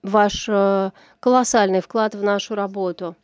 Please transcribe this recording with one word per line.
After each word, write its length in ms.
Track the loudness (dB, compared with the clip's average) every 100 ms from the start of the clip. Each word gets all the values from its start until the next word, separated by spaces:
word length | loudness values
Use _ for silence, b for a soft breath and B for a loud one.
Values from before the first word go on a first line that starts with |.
ваш, 440 | 0 2 2 0 -2
э, 440 | 0 2 0 -2 b b b
колоссальный 640 | 2 2 2 2 2 2
вклад 340 | -2 -2 -2
в 80 | -2
нашу 320 | -2 -2 -4
работу. 640 | -6 -6 -4 -6 -6 -10 -12